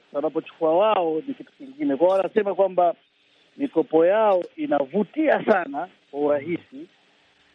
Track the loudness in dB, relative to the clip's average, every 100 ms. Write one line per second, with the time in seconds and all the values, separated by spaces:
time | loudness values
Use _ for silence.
0 | _ -6 -4 -6 -10 -4 0 2 2 2
1 | -2 -4 -6 -12 -14 -20 -18 -6 -4 2
2 | 2 2 0 -2 -2 0 0 2 0 0
3 | _ _ _ _ _ -10 -4 -2 0 2
4 | 4 4 2 2 -2 -8 -4 -2 -2 -2
5 | -4 -2 0 0 2 0 -2 -8 -10 _
6 | _ -4 -2 -2 -4 -8 -10 -20 -20 _
7 | _ _ _ _ _